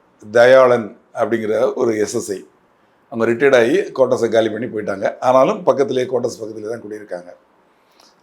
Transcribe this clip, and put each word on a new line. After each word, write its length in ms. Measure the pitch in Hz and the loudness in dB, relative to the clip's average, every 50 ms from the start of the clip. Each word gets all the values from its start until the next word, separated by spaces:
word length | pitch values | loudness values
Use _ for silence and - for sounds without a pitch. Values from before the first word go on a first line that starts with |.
| _ _ _ _ 104 107 | _ _ _ _ -8 0
தயாளன் 680 | 104 120 120 123 131 131 131 123 123 117 107 98 - _ _ _ - | 4 6 6 8 8 8 6 6 4 0 -2 -6 -12 _ _ _ -6
அப்படிங்கிற 600 | 127 113 107 117 110 110 104 110 107 127 131 - | -6 -4 -2 -2 -2 -2 -2 -2 -2 -2 -2 -2
ஒரு 240 | 127 127 117 110 | -2 -2 -2 0
எஸ் 180 | 107 104 98 - | -2 -2 -4 -4
எஸ் 160 | 117 98 101 | -6 -6 -8
ஐ, 160 | 98 90 - - _ _ _ _ _ _ _ _ _ _ _ _ | -8 -10 -12 -18 _ _ _ _ _ _ _ _ _ _ _ _
அவங்க 220 | 117 113 113 113 | -6 -4 -2 -2
ரிட்டையர்ட் 240 | 120 117 143 139 135 | 0 0 2 4 4
ஆகி 240 | 120 113 123 147 196 | 4 4 4 2 0
குவார்ட்டர்ஸை 520 | - - - - 127 123 127 107 117 113 | -2 -2 -2 0 0 0 0 0 -2 0
காலி 180 | 104 113 110 107 | 2 2 0 0
பண்ணி 160 | 104 110 127 | -2 -6 -8
போயிட்டாங்க. 540 | 110 107 107 104 104 98 95 107 131 - - | -8 -8 -8 -6 -6 -6 -4 -6 -6 -6 -2
ஆனாலும் 440 | 131 127 127 131 135 170 220 202 - | 0 2 4 4 4 2 0 0 0
பக்கத்திலே, 400 | 139 123 117 - 117 127 127 123 | 0 0 2 0 -2 -2 -4 -4
குவார்ட்டர்ஸ் 360 | 117 131 120 120 117 98 104 | -4 -4 -4 -4 -6 -6 -10
பக்கத்திலே 280 | 113 107 110 110 107 | -12 -14 -12 -12 -12
தான் 140 | 107 120 113 | -10 -10 -12
குடியிருக்காங்க. 520 | 104 104 107 107 104 - 90 87 85 87 90 _ _ _ _ _ _ _ _ _ _ _ _ _ _ _ _ _ | -12 -14 -16 -16 -14 -14 -14 -14 -14 -18 -20 _ _ _ _ _ _ _ _ _ _ _ _ _ _ _ _ _